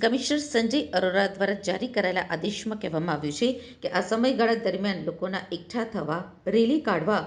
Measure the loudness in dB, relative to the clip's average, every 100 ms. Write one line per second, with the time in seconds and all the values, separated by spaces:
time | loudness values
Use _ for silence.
0 | 2 2 0 -2 0 0 2 0 0 0
1 | 2 2 0 0 -2 0 -2 -2 -2 0
2 | 0 0 -2 -2 -2 -4 -6 -6 -4 -2
3 | -2 -2 -4 0 0 0 -10 -8 -2 -2
4 | 0 2 2 4 2 2 0 0 -2 -2
5 | -4 -4 -4 -4 -6 -8 -6 -6 -4 -4
6 | -2 -4 -6 -8 2 4 4 4 2 0
7 | 2 0